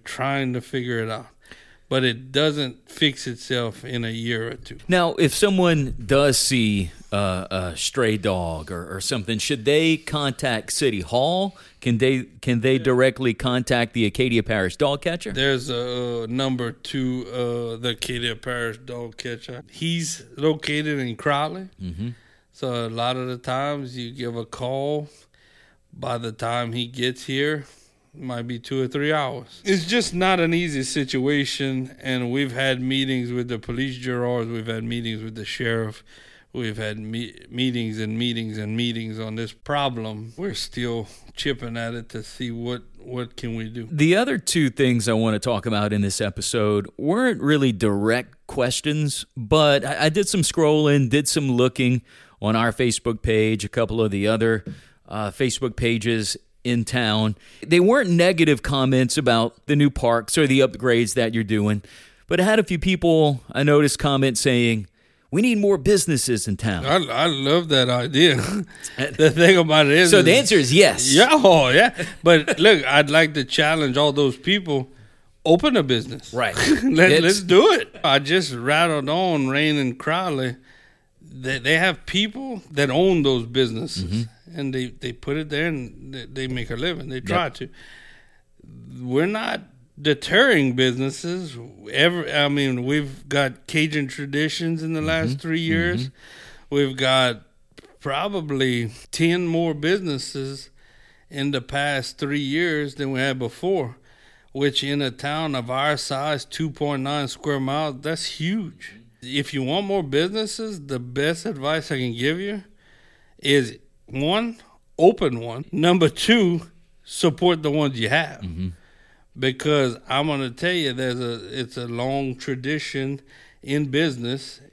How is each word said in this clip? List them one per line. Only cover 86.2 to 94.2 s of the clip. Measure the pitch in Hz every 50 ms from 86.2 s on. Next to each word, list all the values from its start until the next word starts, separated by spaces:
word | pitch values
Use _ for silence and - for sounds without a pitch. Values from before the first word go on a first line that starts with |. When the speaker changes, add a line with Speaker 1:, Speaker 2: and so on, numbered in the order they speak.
| 113
Speaker 1:
they | - 131 131 131 127
make | 127 123 113 -
a | 120
living. | 117 151 180 170 165 135 147
They | 131 131 107
Speaker 2:
Yep. |
Speaker 1:
try | 95 - 180 170 135
to. | - - 131 - - - - - - - - - - - _ _ _ _ _ _ _ _ - 107 107 117 113 127 127 127
We're | 123 123 127 143 165 196
not | 214 214 - - - 226 - - _ _ - _ _ 147
deterring | 139 151 143 147 - - 165 214 262 269 214 156 139 131 120
businesses. | 127 131 127 120 127 135 135 135 - - 170 175 185 180 151 127 117 117 - 92 101 104 104
Ever, | 123 139 151 175 175 175 147 -
I | 151 147 143 143
mean, | 143 143 139 135 127 123 123
we've | 131 147 151 147 139 135 - - -
got | 139 143 139 131 127 - - -
Cajun | - 156 151 156 151 151 139 127
Traditions | - 151